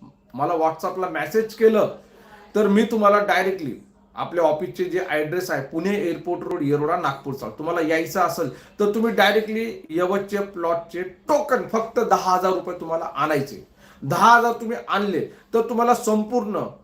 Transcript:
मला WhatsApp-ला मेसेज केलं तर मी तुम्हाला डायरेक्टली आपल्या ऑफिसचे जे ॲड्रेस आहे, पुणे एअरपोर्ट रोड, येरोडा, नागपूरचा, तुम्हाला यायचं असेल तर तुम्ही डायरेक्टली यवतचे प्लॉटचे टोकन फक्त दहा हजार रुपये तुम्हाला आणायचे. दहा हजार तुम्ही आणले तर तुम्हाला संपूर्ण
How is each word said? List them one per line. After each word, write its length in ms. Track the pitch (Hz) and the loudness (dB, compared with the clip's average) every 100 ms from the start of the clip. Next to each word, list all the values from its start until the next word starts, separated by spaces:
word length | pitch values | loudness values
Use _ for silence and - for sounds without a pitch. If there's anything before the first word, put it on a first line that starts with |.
| - _ _ | -20 _ _
मला 200 | 120 151 | -4 0
WhatsApp-ला 560 | 170 160 160 185 185 180 | 2 0 0 -6 -4 -4
मेसेज 440 | 160 151 220 - | -4 -2 0 -2
केलं 420 | - 220 214 170 - - - - - - 208 | 4 4 6 2 -2 -16 -20 -20 -20 -4 0
तर 120 | 202 | 4
मी 160 | 202 | 4
तुम्हाला 360 | 220 226 202 208 | 4 4 6 6
डायरेक्टली 560 | 202 175 190 185 143 101 - _ _ - | 4 2 0 -2 -6 -10 -16 _ _ -10
आपल्या 280 | 143 170 | -6 0
ऑफिसचे 400 | 160 151 180 - | 2 2 -4 -6
जे 220 | 175 175 - | -4 -4 -2
ॲड्रेस 420 | 151 151 175 - | -2 -2 -4 -4
आहे, 120 | 147 | -4
पुणे 260 | 135 165 185 | -4 -4 -2
एअरपोर्ट 580 | 202 170 156 180 175 - | -2 -2 -4 -6 -6 -4
रोड, 140 | 175 | -4
येरोडा, 360 | 143 143 147 175 | 0 0 0 0
नागपूरचा, 520 | 147 139 143 123 110 | -2 -4 -8 -8 -10
तुम्हाला 320 | 113 156 170 | -8 -4 -2
यायचं 380 | 156 160 165 190 | 0 0 0 0
असेल 600 | 175 - 147 - - - | 0 0 -6 -6 -18 -2
तर 160 | 208 220 | 0 2
तुम्ही 200 | 226 202 | 0 4
डायरेक्टली 720 | 202 208 214 220 226 196 - | 4 4 0 -4 -6 -8 -8
यवतचे 480 | 165 180 202 196 202 | -2 0 0 -2 -4
प्लॉटचे 640 | 196 175 170 170 - 175 | -6 -4 -2 -2 -4 -10
टोकन 640 | 185 - - 196 - 247 180 | -10 -10 0 0 2 0 0
फक्त 280 | 226 - 247 | -2 -2 -2
दहा 360 | 202 190 185 185 | 0 2 2 2
हजार 160 | 185 | 2
रुपये 260 | 180 180 175 | 0 -4 -10
तुम्हाला 260 | 160 165 - 135 | -6 -4 -4 -4
आणायचे. 520 | 151 147 - 101 - _ - - | 0 0 -2 -10 -18 _ -20 -12
दहा 320 | 139 170 214 240 | -4 4 6 8
हजार 140 | 233 | 6
तुम्ही 260 | 233 226 240 - | 0 -6 -8 -4
आणले 340 | 185 202 160 107 - _ | -2 0 -2 -4 -10 _
तर 80 | 226 | -2
तुम्हाला 340 | 226 226 240 233 | 0 0 2 2
संपूर्ण 640 | 214 214 214 247 208 180 117 - | 2 0 0 -2 -2 -4 -6 -10